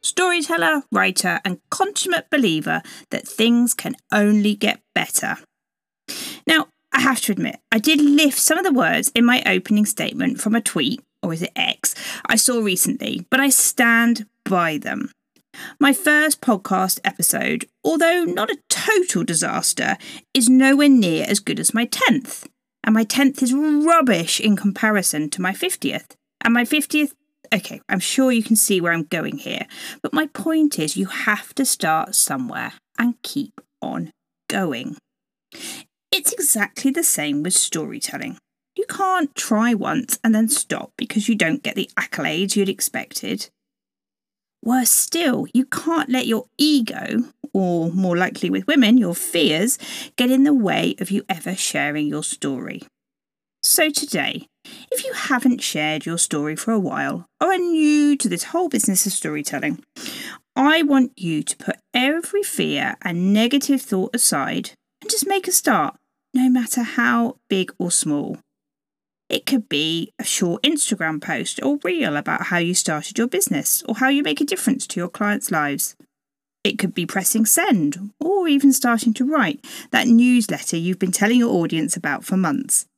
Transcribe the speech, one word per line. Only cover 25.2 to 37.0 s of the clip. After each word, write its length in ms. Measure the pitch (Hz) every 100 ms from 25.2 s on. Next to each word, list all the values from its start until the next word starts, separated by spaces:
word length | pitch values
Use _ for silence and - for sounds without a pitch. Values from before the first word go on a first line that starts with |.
| 151
to 120 | -
my 100 | 185
fiftieth. 640 | 196 359 359 - - - - _ _
And 100 | 233
my 100 | 233
fiftieth, 500 | 240 302 285 302 294 - _ _ _
okay, 280 | 214 - - _
I'm 100 | 190
sure 320 | - - 262
you 120 | 240
can 140 | 214 220
see 220 | - 190
where 140 | 170
I'm 120 | 170
going 340 | 156 175 160 -
here. 280 | - - - - - -
But 100 | -
my 140 | - 311
point 520 | - 208 320 302 -
is, 200 | 160 -
you 80 | 190
have 480 | - - 208 -
to 100 | -
start 500 | 269 - 165 156 -
somewhere 600 | - - 139 123 - 120 - _ -
and 220 | 233 240
keep 380 | - - - - _ _
on 320 | - - 165 _ _ _ _
going. 480 | - 185 120 - - _ _ _ _ _ - - - - _ _
It's 200 | 381 285
exactly 580 | - 311 220 202 - 269
the 120 | 285